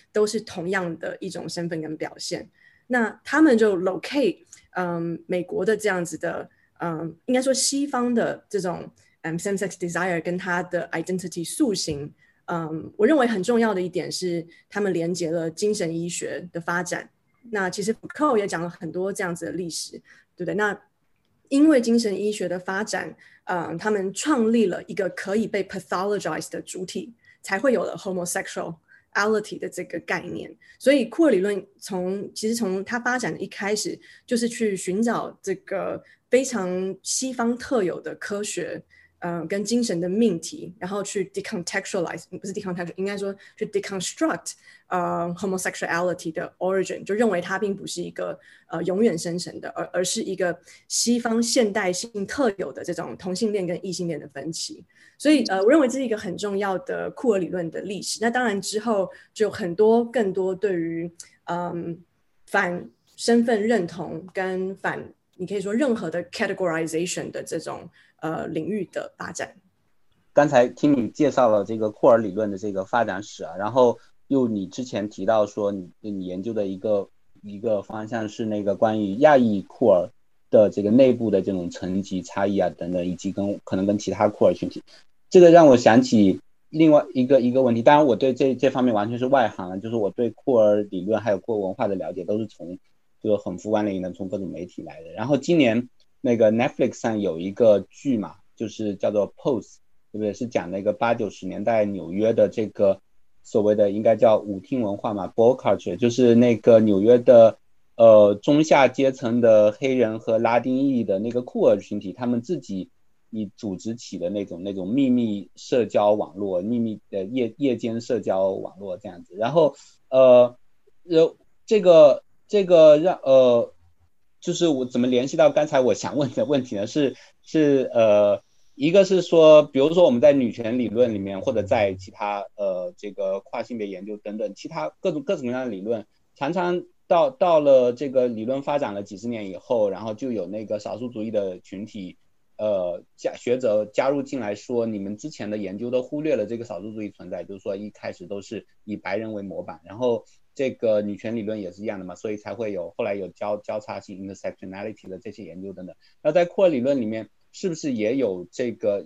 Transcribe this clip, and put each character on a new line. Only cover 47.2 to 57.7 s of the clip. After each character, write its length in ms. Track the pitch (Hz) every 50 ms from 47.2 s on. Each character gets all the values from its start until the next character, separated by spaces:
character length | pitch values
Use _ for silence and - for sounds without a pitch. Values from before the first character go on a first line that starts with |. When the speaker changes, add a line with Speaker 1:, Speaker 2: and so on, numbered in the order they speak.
| 240 226
Speaker 1:
为 100 | 190 175
它 180 | 175 180 190 190
并 160 | 214 202 196
不 140 | 165 - -
是 140 | - -
一 100 | 175 170
个， 260 | 175 - 180 175 165 - _ _ - _ _ -
呃， 160 | 170 165 170
永 180 | 170 180 190
远 160 | 226 233 170 170
生 220 | - 175 170 180
成 180 | 175 - - -
的， 80 | - -
而， 160 | - - 165 165 -
而 100 | 180 185
是 180 | 180 - 226
一 140 | - - 190
个 200 | 175 185 175 170 - _ - - - _ -
西 280 | - - - 233 240 240
方 240 | 240 247 226 226
现 300 | 233 233 - 269 240 208
代 220 | 196 220 202 180 180
性 340 | 180 - 233 - 202 196 190
特 260 | - - 285 196 196 -
有 160 | 175 143 127
的 100 | - -
这 100 | 156 175
种 220 | 165 165 147 113 -
同 160 | - 185 180
性 200 | 185 233 214 208
恋 120 | 208 180
跟 180 | 170 175 160 -
异 60 | 190
性 160 | 175 - 180 170
恋 120 | 165 147
的 80 | - 151
分 240 | - 139 135 156
歧。 320 | 165 - - - - - - _ _ _ _ _ _ -
所 140 | - 277
以， 120 | 311 285 226
呃， 180 | 202 190 190 196
我 60 | 214
认 100 | 285 330
为 80 | 285 240
这 60 | 226
是 100 | 269 269
一 60 | 240
个 80 | 214 208
很 200 | 208 196 170 175
重 200 | 190 208 196 196
要 200 | 202 196 190 180
的 300 | 180 - 180 170 170 175
酷 220 | 165 - - 254 208
儿 40 | 196
理 100 | 180 -
论 240 | 175 180 170 165